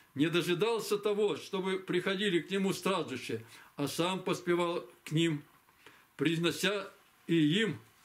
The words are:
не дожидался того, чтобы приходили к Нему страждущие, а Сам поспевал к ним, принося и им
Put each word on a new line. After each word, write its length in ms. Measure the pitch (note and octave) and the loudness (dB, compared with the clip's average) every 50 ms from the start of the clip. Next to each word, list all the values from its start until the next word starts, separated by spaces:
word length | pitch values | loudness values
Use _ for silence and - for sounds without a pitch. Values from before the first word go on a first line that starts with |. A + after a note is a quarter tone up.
| - _ - | -20 _ -2
не 140 | C3 D3 E3+ | 0 0 2
дожидался 680 | E3 F3 D#3 E3+ F3 D#3+ G3+ A#3 A#3 G#3+ - - G#3 G3+ | 2 2 2 2 2 2 2 2 0 0 0 0 -2 0
того, 380 | - G#3+ G#3 G3+ G#3+ G3 D3+ | 0 0 0 2 2 0 0
чтобы 420 | - - - - F#3+ F3+ F#3+ F#3 F#3+ | -2 -6 -6 -6 -4 -2 -2 -4 -4
приходили 600 | - - D#3+ F3+ A#2+ F#3+ G3 F#3+ G#3+ G3+ F3 E3+ | -4 -2 -2 0 0 0 0 0 0 2 2 0
к 100 | D3+ - | 0 0
Нему 240 | F#3+ G3 F#3+ G3 E3 | -2 0 0 0 0
страждущие, 680 | - - F#3 G3 F3+ D3 B2 C3 B2 - - A#2+ A2 A2+ - - - - - - | 0 0 0 0 0 -2 -4 -6 -8 -6 -6 -6 -6 -8 -12 -18 -20 -20 -14 -6
а 120 | - C#3+ C3+ | -4 -4 -2
Сам 340 | - - D#3+ F3+ F#3+ F3+ - | 0 0 0 0 0 -2 -2
поспевал 640 | G3 D#3+ D3 - F3 F3 E3+ F3 E3+ F3 F3 - - - - _ | -2 -4 -2 0 0 0 2 0 0 -2 -4 -8 -10 -16 -20 _
к 80 | - D3+ | -2 0
ним, 300 | D#3 E3 E3 D#3 C#3+ - - - _ _ _ _ _ _ - - - - _ _ | 2 2 2 2 0 -4 -10 -20 _ _ _ _ _ _ -20 -20 -20 -20 _ _
принося 760 | - C#3+ D#3+ E3+ D#3+ E3+ E3 D3+ - - F#3+ G#3 G3+ - - - - _ _ _ _ _ | -2 0 0 2 2 2 0 0 0 0 0 0 -2 -4 -8 -12 -20 _ _ _ _ _
и 80 | - E3+ E3 D3+ D3 D#3+ G#3 | 0 4 4 4 4 4 4
им 200 | A3+ G3 C3+ A2+ - - _ _ | 2 0 -2 -6 -10 -18 _ _